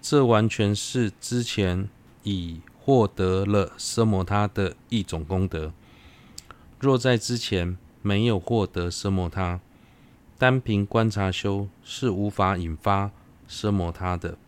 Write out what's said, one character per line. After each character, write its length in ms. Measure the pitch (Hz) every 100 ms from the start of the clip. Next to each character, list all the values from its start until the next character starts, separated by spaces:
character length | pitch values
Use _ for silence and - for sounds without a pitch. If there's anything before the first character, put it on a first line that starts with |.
这 240 | - 147 131
完 220 | 113 110
全 260 | - 104
是 380 | 104 - 127 110 -
之 240 | - 120
前 460 | 117 - 95 90 101 - - -
已 380 | - 98 85 82 - -
获 260 | - 135 104
得 380 | - 92 92
了 300 | 98 104 90 -
奢 280 | - - 113
摩 180 | 98
他 240 | 90 101 104
的 300 | - 95 - -
一 160 | 117
种 220 | 95 82 78
功 200 | 95 95
德。 280 | 82 78 82 - - - - - - - - - -
若 180 | 135 131
在 200 | 123 120
之 200 | - 120
前 400 | - 95 87 90 - -
没 260 | 101 101 117
有 120 | 104
获 260 | - 117 95
得 240 | - 87
奢 200 | 85 101
摩 180 | 98 90
他， 320 | 90 90 90 - - - - - - - -
单 200 | 127 127
凭 240 | 123 104 101
观 260 | 113 113
察 180 | 104 95
修 380 | 92 101 98 101 -
是 280 | - - 131
无 180 | 95 104
法 260 | - 95 95
引 220 | 85 78
发 340 | - 98 101 - - - -
奢 200 | - 107
摩 220 | 101 85
他 240 | 85 92 90
的。 220 | 85 80